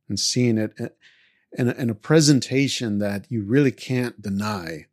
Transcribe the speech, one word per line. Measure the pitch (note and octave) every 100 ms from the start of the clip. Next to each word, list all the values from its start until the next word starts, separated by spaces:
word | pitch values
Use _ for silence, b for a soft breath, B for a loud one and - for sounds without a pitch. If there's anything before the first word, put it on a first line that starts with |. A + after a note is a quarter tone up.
| -
and | G2
seeing | - B2 B2 A2
it | G#2+ -
in, | A#2 _ b b b b b -
in | B2
a, |
in | A#2+ A#2+
a |
presentation | G#2+ - D#3+ D3 C3+ - C3 C3+ - A#2 G#2
that | G2+ G2+ -
you | A#2
really | G2+ C3+ C3+
can't | - - B2+ B2 A2
deny. | G2+ G2 G#2+ G2+ E2 D#2 -